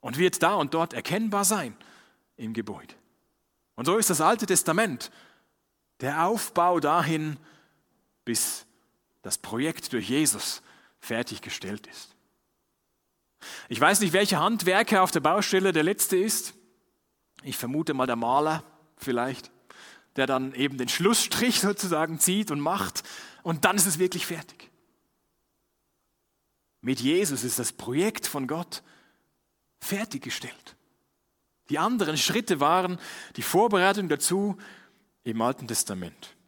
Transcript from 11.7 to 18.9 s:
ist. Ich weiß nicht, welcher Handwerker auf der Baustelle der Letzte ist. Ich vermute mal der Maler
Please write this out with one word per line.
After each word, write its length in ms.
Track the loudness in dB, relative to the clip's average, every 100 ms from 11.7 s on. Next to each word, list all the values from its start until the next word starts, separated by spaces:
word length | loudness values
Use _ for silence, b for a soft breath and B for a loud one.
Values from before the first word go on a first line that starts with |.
| -10 -12
ist. 280 | -20 -20 _ _ _ _ _ _ _ _ _ _ _ _ _ B B B
Ich 100 | 4
weiß 220 | 6 6
nicht, 120 | 4
welcher 260 | 4 2 2
Handwerker 640 | 2 2 2 2 4 4
auf 80 | 4
der 80 | 4
Baustelle 500 | 2 2 2 2 2
der 120 | 2
Letzte 340 | 0 0 0 2
ist. 360 | 2 -2 -4 -16 _ _ _ _ _ _ _ -16
Ich 160 | -10 -8
vermute 360 | -4 -2 -2
mal 140 | 0 0
der 80 | 0
Maler 480 | 2 2 2 -2 -8 _ _